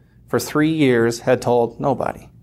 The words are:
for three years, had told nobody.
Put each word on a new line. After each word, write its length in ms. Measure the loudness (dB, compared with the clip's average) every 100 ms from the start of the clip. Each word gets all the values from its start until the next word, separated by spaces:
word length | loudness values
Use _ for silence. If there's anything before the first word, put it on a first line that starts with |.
| _ _ -4
for 140 | -4
three 320 | -2 0 0
years, 480 | 2 2 4 2 -2
had 200 | 0 0
told 380 | 2 0 0 -2
nobody. 520 | -4 -2 -4 -8 -14 -20